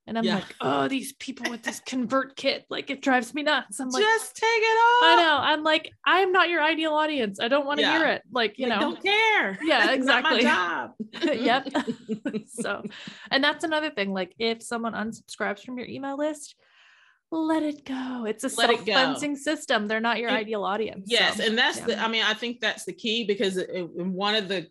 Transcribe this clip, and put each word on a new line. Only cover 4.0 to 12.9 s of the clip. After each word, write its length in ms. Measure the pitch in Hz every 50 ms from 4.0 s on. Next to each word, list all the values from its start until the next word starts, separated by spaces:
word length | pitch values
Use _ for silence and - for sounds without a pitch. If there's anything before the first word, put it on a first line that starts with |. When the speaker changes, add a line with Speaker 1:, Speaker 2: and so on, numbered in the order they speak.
| 427
Speaker 2:
"Just 320 | 440 453 427 440 - -
take 80 | - 440 453 466 453
it 160 | 427 453 440
off." 260 | 453 466 466 480 480 403
Speaker 1:
I 120 | 330 330 349 339
know. 140 | 320 302 277
I'm 240 | - 277 311 311 302
like, 260 | 311 311 320 - - - _ -
"I'm 300 | 277 320 370 392 370 359
not 160 | 370 339 349
your 120 | 349 320
ideal 320 | 294 311 330 311 320 320 302
audience. 460 | 302 311 311 302 277 226 208 196 -
I 80 | 233
don't 180 | 233 269 294 277
wanna 180 | 277 294 294 -
Speaker 2:
Yeah. 140 | - -
Speaker 1:
hear 100 | 330 320
it." 160 | 262 - - - -
Like, 300 | 202 254 220 208 - -
you 80 | 254
Speaker 2:
Like, 140 | 240 226 202
Speaker 1:
know. 100 | 208 190
Speaker 2:
"Don't 100 | - -
care." 560 | - 392 415 440 453 440 427 381 269 196 190 - 294
Speaker 1:
Yeah, 280 | 320 294 247 208 214
Speaker 2:
<laughs> 20 | 262
It's 120 | 269 254
not 180 | 269 247 247 254
my 120 | 320 -
Speaker 1:
exactly. 80 | 220 240
Speaker 2:
job. 520 | 220 170 359 - 170 165 143 120 110 - - 220 - -
Speaker 1:
<laughs> 320 | 240 330 311 285 226 247
Yep. 1000 | 233 240 269 - 269 - 294 - - - - - - 220 214 - 285 202 214 -
<laughs> 0 | -
So, 340 | - - 226 - 202 - - 214